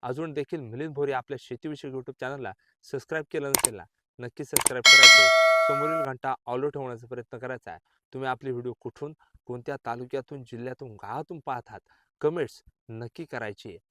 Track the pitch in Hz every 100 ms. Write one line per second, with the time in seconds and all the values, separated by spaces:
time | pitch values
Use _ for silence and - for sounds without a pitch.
0 | 120 127 165 147 143 165 123 117 160 143
1 | 143 135 123 139 - 120 156 151 143 131
2 | 127 - 131 139 113 95 _ _ - 139
3 | - 160 151 160 139 135 - 107 87 _
4 | _ _ 123 - 143 - - 127 120 -
5 | 131 - - - - - - 135 151 160
6 | 640 127 135 131 - 123 143 143 131 117
7 | 120 123 117 123 127 127 - 80 _ _
8 | _ 135 131 127 135 123 123 117 127 -
9 | 147 156 _ _ _ 123 120 139 - 117
10 | 123 139 123 143 123 120 123 127 131 104
11 | 101 123 156 170 143 123 - 104 _ _
12 | _ _ 147 170 131 - _ _ _ 113
13 | 117 - 165 123 110 101 117 104 _